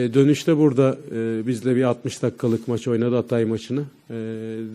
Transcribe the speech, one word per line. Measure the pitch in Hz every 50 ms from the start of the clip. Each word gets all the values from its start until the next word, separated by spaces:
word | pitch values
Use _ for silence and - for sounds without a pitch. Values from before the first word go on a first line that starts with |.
| 123 117 117
dönüşte | 139 139 147 143 - - 170 160
burada, | 147 156 147 143 139 135 131 131 - - - 113
e, | 113 113 113 113 110 110
bizle | 127 123 107 110 131 123
bir | 123
altmış | 131 120 120 - - 117 - -
dakikalık | 131 117 - - 127 117 113 110 - 127
maç | 117 110 - 127
oynadı, | 117 110 120 123 123
Hatay | 120 - - 123 117 113
maçını. | 110 113 107 - - 127 143 147 135 - _ _ -
E, | 117 113 110 110 113 110 110 113 110 113 113 110